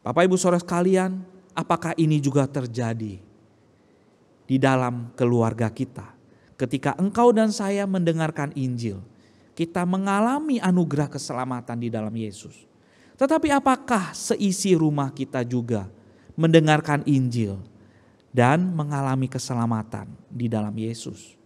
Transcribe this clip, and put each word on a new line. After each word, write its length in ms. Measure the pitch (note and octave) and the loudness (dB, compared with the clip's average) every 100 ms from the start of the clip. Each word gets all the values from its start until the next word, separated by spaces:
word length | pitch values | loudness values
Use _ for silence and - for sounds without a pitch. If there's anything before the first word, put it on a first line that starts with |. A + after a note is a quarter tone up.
Bapak, 240 | G#2+ D#3 F#3 | 0 2 4
Ibu, 80 | |
Saudara 240 | F3+ F#3 F3 | 4 2 0
sekalian, 640 | F3 F3 F3+ F#3 F#3 F#3+ - - _ | 0 0 2 2 0 -4 -10 -20 _
apakah 400 | - E3 E3+ E3+ | -10 -2 -2 -2
ini 240 | E3 D#3+ D3+ | 0 2 4
juga 320 | C#3 C#3 C3+ | 2 2 0
terjadi 720 | C#3+ B2 A#2 A#2 A2+ A2 F#2+ - _ _ _ _ _ _ _ _ _ _ _ - | -2 -6 -4 -4 -4 -8 -10 -18 _ _ _ _ _ _ _ _ _ _ _ -2
di 80 | C3+ | 2
dalam 560 | C3+ C3 B2 B2 A#2 | 4 2 0 -4 -10
keluarga 560 | - B2 A#2+ A2+ G#2+ A2+ | 0 2 4 2 0 -4
kita? 480 | A2 B2+ - G2 - _ _ _ - | -4 -8 -10 -18 -20 _ _ _ -8
Ketika 400 | B2+ C#3 A#3+ G3+ | -4 -2 -2 -2
engkau 320 | F#3+ G3+ A#3+ | -2 4 4
dan 240 | A3 A3 | 6 2
saya 320 | G#3 G3 G3+ G3 | 0 -2 -2 -2
mendengarkan 640 | F#3+ E3+ D#3+ D#3 D#3 D3 D3 | 0 0 0 -2 -2 -6 -4
Injil, 400 | C3 B2 A2+ F#2+ G2 _ _ _ _ | -4 -4 -6 -6 -14 _ _ _ _
kita 320 | - E3 F3 F3+ | -8 -4 -2 -2
mengalami 720 | F#3+ G3 G3 A3+ C#4 D#4 B3 | 0 0 0 0 0 -2 0
anugerah 480 | F#3 F3+ D#3+ C#3+ C#3+ | 2 2 2 0 -2
keselamatan 720 | C#3 - B2+ B2+ B2 A#2+ A#2 | -4 -8 -6 -6 -6 -6 -6
di 160 | A#2+ | -4
dalam 160 | A2 G#2+ A2+ | -4 -6 -6
Yesus. 480 | G#2+ F#2+ C#3+ - _ _ _ _ - | -8 -10 -20 -20 _ _ _ _ -20
Tetapi 400 | _ C#4 D#4+ D#4 | _ 0 2 2
apakah 640 | C#4 C4+ C4 C4+ A3+ E3 - | 2 2 0 0 -2 -2 -10
seisi 560 | - A3+ G3+ F#3 G3+ | -4 0 0 0 2
rumah 400 | E3+ D#3 C#3+ C3+ | 4 4 2 -2
kita 320 | C3 C3+ C3 A#2+ | -4 -6 -4 -2
juga 400 | B2 A#2 A2 G2 - - - - | -2 0 -4 -4 -16 -20 -20 -14
mendengarkan 720 | - E3 E3 D#3 D3+ D3+ D3 - | 0 8 8 8 4 2 -2 2
Injil 560 | C3+ B2+ A#2+ G#2 G2 - - - _ _ _ _ | 2 2 0 -2 -4 -12 -20 -20 _ _ _ _
dan 400 | B2 A#2+ D#3 F#3 | 2 4 4 0
mengalami 560 | E3+ D3 C#3+ C3+ C3 C3 | -2 -4 -2 -2 -2 -2
keselamatan 800 | C3 - B2 A#2 A2+ G#2+ G#2 - - - | -6 -6 -2 0 -2 -4 -10 -12 -18 -14
di 160 | B2 A#2+ | -6 -2
dalam 240 | A2 G#2 | -2 -4
Yesus? 640 | G#2+ A2 A2+ - A2+ - _ | -6 -8 -8 -12 -16 -20 _